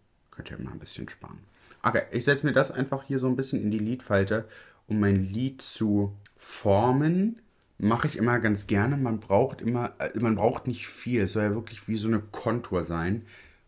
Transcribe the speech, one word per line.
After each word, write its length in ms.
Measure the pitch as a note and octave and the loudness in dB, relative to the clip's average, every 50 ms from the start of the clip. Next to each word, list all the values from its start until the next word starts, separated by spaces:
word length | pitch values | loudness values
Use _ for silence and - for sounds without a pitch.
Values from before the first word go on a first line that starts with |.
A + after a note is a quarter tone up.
| _ _ _ _ _ _ | _ _ _ _ _ _
könnt 180 | - - - - | -18 -16 -14 -14
ihr 80 | - | -12
mal 140 | - B1 C2+ | -12 -10 -12
ein 80 | B1 G#1+ | -12 -14
bisschen 280 | - - - - G#1+ - | -16 -16 -14 -12 -12 -14
sparen. 280 | - - - G1+ G1+ - - _ _ _ _ - - - - | -14 -16 -18 -18 -18 -20 -20 _ _ _ _ -20 -20 -4 -2
Okay, 220 | A#2 A2+ - - - | 2 2 2 0 0
ich 140 | - B2 - | -4 0 2
setze 180 | C#3 C#3 C#3 D3+ | 2 2 2 2
mir 100 | C#3+ A#2 | 2 4
das 180 | C3+ - - | 4 2 2
einfach 320 | - C3 C3+ - C3+ C3+ - | 0 -4 -4 -2 -4 -6 -4
hier 160 | - C#3 B2+ | -4 -2 0
so 80 | B2+ | 0
ein 80 | C3 B2+ | 0 0
bisschen 260 | C3+ C3+ C3 C3+ G#2 | 0 -2 -2 -2 -2
in 80 | G#2 G#2 | 0 0
die 80 | G#2+ | 0
Lidfalte, 720 | G#2+ G#2+ A2 B2+ B2+ - - G#2 G2 G2 G2+ G#2+ A2+ - - - - - - - _ _ | 0 -2 -2 -4 -6 -2 2 2 2 4 2 0 -2 -2 -6 -14 -20 -20 -20 -20 _ _
um 120 | - G#2+ G#2+ | -2 0 2
mein 320 | G#2 G2+ G2+ F#2+ F#2+ F#2+ | 4 4 4 4 2 0
Lid 300 | G2 A2+ C3 C3+ C3+ - | -2 -2 -4 -4 -4 -6
zu 560 | - - - - A2 G#2 G#2 G2+ G2+ G2+ G2+ - - - - | -8 -8 -4 -2 0 2 2 2 2 0 -4 -8 -18 -20 -20
formen. 1040 | _ - - - - - G#2 G2 G2+ A#2 B2+ B2+ C#3 D3+ D#3+ F3 F#3 G3+ A#3 A3+ - - _ _ _ _ _ _ - | _ -18 -16 -14 -2 2 4 6 6 6 4 4 4 4 2 2 2 2 0 0 -4 -12 _ _ _ _ _ _ 0
Mache 280 | - G#2 A#2 A#2+ - | 2 2 2 4 2
ich 100 | D#3 - | 0 0
immer 220 | - A2 A#2 B2 A#2 | 2 2 2 2 2
ganz 280 | A2+ G#2+ G#2 G2+ - | 2 2 0 0 0
gerne. 280 | - G#2+ G2 G#2+ C3 C#3+ | 0 2 2 2 2 0
Man 240 | C#3 C3 A#2+ A2 G2+ | 0 0 -2 -2 -4
braucht 400 | - - G2 G#2+ C3 C3+ - - | -2 2 4 4 4 2 -2 -4
immer, 340 | - A2+ B2 A#2+ A#2+ - - | -4 -2 -2 -2 -2 -4 -4
äh, 200 | - C#2+ - - G#2+ | -6 -6 -4 -2 0
man 160 | A#2 A2+ G#2+ | 2 2 2
braucht 320 | F#2+ G#2 A#2+ - - - | 4 2 2 2 0 -4
nicht 200 | B2+ A2 - - | -6 -6 -6 -10
viel. 360 | - - - - A#2+ B2 A2+ F#2+ | -14 -14 -10 -6 -2 0 0 0
Es 100 | F2+ - | 0 0
soll 100 | A2 G#2 | 0 0
ja 100 | G#2 G#2 | 0 0
wirklich 320 | A#2 A2+ - A2 - - | -2 -4 -8 -14 -12 -6
wie 100 | - A2 | -6 -4
so 100 | G#2+ G#2 | -2 0
eine 120 | A2+ A2+ G#2 | 0 0 0
Kontur 680 | G#2 - - - - A2+ A#2 A#2+ - - F#2 F2 E2 | -2 -6 -12 -6 -2 -2 -2 -2 -4 -4 -4 -4 -2
sein. 400 | E2 E2 E2 E2 F2+ G#2 G#2 - - - - - - _ _ _ | -2 -4 -2 -2 -2 -2 -4 -6 -10 -20 -20 -20 -20 _ _ _